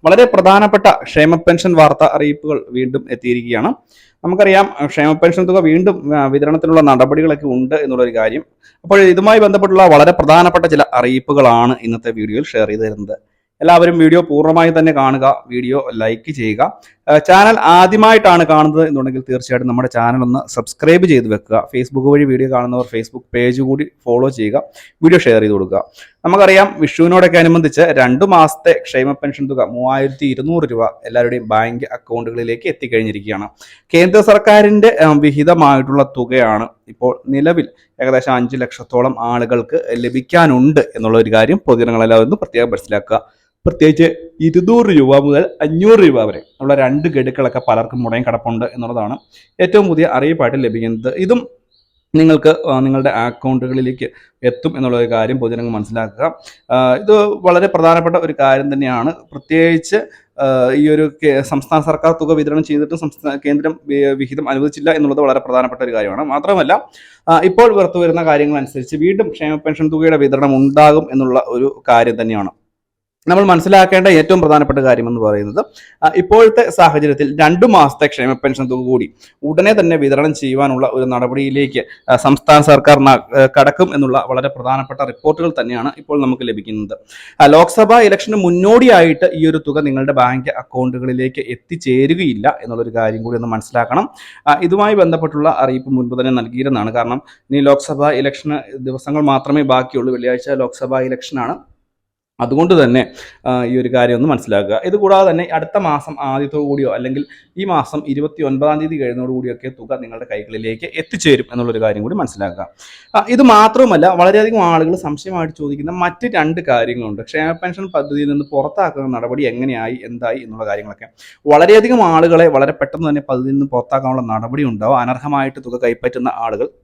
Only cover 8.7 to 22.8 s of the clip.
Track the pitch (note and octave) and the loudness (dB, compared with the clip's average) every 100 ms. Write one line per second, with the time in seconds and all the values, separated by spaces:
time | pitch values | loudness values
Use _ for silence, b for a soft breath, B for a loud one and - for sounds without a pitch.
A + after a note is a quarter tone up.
8.7 | b E3+ G3 F#3+ F3+ G3+ A3 G#3 G3 F#3+ | b 0 4 4 4 4 4 4 2 2
9.7 | F#3+ F#3 D3 D#3+ F3 D3 D#3+ F3 F3 E3+ | 4 6 8 6 4 4 4 6 2 0
10.7 | D3+ C#3+ B2 B2 C3 B2+ C#3+ C3 A#2 A#2+ | 0 0 0 0 -2 -2 0 2 2 0
11.7 | C3 A2+ A2+ A#2 A2+ G#2+ A2 D3+ A2+ G#2+ | -2 -6 -6 -6 -6 -6 -6 -4 -4 -2
12.7 | G#2+ A2 G#2 G2+ - _ _ _ _ D#3+ | -2 -6 -8 -12 -14 _ _ _ _ 2
13.7 | E3+ E3+ E3+ D#3+ F3 E3+ D3 D#3 E3 E3 | 4 4 4 4 4 2 0 2 2 2
14.7 | E3 D#3+ D3 C3+ C3 C3+ - - B2 B2 | 2 2 2 0 2 0 0 -4 -8 -4
15.7 | C3+ C3+ A2+ A2 A2+ D#3+ C#3 A2 G#2 D3 | -4 -4 -4 -4 -4 -10 -8 -6 -2 -2
16.7 | - b b - D3+ D3+ F#3 G#3 A3+ D3+ | -4 b b 0 2 4 4 6 4 4
17.7 | F3 F#3 G#3+ A3 A3 G#3 F3 D#3+ D#3 D#3 | 4 4 4 4 6 6 4 4 4 2
18.7 | D#3 D#3+ C#3 C3 C3 C3 B2+ B2 B2 B2+ | 2 0 0 -4 -6 -6 -8 -4 -4 -2
19.7 | A#2+ B2+ A#2 A#2 B2+ B2 B2 - - A#2 | -2 -2 -2 -2 0 -2 -2 -4 -8 -8
20.7 | - D3+ F3 F#3 C3+ A#2 G2+ _ A2 - | -2 2 4 4 2 2 -6 _ -2 -2
21.7 | C3 B2+ C3+ C3 C#3+ C#3+ B2+ C3 B2+ B2 | -6 -4 -2 2 2 2 0 0 -2 -2
22.7 | B2 | -4